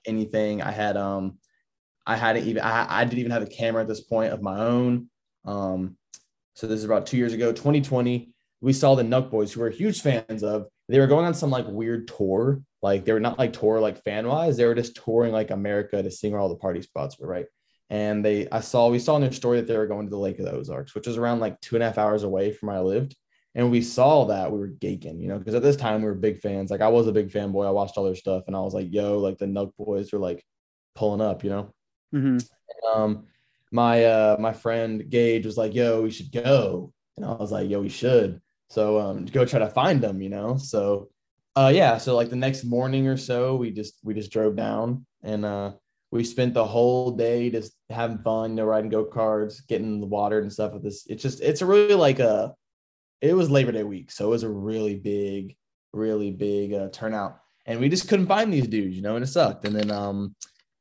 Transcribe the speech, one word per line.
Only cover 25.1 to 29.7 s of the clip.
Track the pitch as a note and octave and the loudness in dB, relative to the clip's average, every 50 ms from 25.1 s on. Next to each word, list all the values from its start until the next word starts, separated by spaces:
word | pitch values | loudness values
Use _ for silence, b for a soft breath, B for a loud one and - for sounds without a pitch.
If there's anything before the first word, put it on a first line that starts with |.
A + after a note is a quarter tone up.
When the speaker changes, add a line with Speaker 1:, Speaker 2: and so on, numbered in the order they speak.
| D#2+ E2+ | -12 -8
Speaker 1:
you | F2 | -8
know, | F#2 G2 G#2 | -6 -8 -6
'cause | - A2 G#2+ | -6 -2 0
at | A#2+ B2 | 2 4
this | C#3+ C#3+ | 4 2
time | C#3 C3 A2+ G#2+ G#2+ | 2 0 -2 0 0
we | A2 | -2
were | G#2+ G2 | -2 -2
big | F#2+ G2 G#2+ - - | 0 0 -2 -2 -2
fans. | - G#2 G2 G2 G2 F#2+ | -6 -4 -4 -4 -4 -4
Like, | G2+ F#2+ | 0 2
I | G#2+ | 4
was | A2 A#2 A#2+ A2+ | 6 6 6 4
a | A2 | 4
big | G2+ G#2+ G2+ F#2+ | 2 2 0 0
fanboy. | - G#2 G2+ G2+ F#2+ G2 G2+ | -2 -4 -2 -2 -2 0 0
I | G2 | 0
watched | F#2+ G2+ G2+ G2 - | 0 0 0 -2 -2
all | G#2 G2 | -2 -2
their | F#2+ F#2 | -2 -2
stuff | F#2 - F#2+ F#2+ F#2 F#2 | -4 -4 -2 -2 -2 -4
and | - G2 | -4 -4
I | F#2+ | -4
was | F#2+ G2 F#2+ | -4 -4 -4
like, | G2 F#2+ E2+ | -6 -6 -2
"Yo, | F2 G#2 G2+ G#2 G#2 G#2 | -2 -2 0 0 0 0
like, | G2 F#2+ F#2 | 0 -2 -2
the | - G2+ | -4 -4
Nelk | G2 G2 G2+ G2+ F#2+ | -4 -2 -4 -4 -6